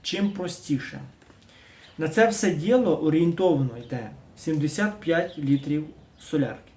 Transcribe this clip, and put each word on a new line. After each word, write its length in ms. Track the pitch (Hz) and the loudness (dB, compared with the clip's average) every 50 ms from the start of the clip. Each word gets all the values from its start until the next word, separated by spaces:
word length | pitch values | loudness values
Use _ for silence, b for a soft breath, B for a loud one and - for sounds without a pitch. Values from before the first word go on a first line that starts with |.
чим 280 | - - 180 190 202 202 | -6 -6 -2 -2 -2 -2
простіше. 680 | - - 185 170 170 - - - 147 131 - - - 135 135 - - _ - B B B B B B B B B B B B B B - | -2 -6 -8 -8 -8 -10 -4 -2 -2 -2 -2 -8 -12 -14 -16 -16 -20 _ -20 B B B B B B B B B B B B B B -6
На 100 | 160 156 | -4 0
це 200 | - 220 226 226 | 4 4 4 4
все 220 | 214 - 220 185 | 4 2 0 0
діло 460 | 160 147 160 208 247 254 233 185 151 | 0 0 2 2 4 4 4 4 2
орієнтовно 760 | 139 156 156 147 165 170 170 165 175 185 180 160 139 135 123 113 120 123 | 2 2 2 4 4 4 2 2 4 4 4 4 4 2 -2 -4 -8 -10
йде 240 | - 131 120 113 107 - - - - - | -8 -8 -8 -8 -10 -16 -20 -20 -20 -20
сімдесят 640 | - - 160 156 147 143 151 - - 208 208 202 - | -10 -6 -4 -2 0 -2 -2 0 -2 -2 -2 -2 -6
п'ять 380 | - 165 165 170 170 170 - 156 | -2 0 0 0 0 -2 -6 -6
літрів 480 | 143 139 139 139 - 143 147 151 151 - - - - - _ _ | 0 2 2 2 2 -2 -2 -2 -4 -6 -14 -20 -20 -20 _ _
солярки. 520 | - - - 151 135 117 110 - - - _ | -10 -2 0 0 0 0 -4 -12 -18 -20 _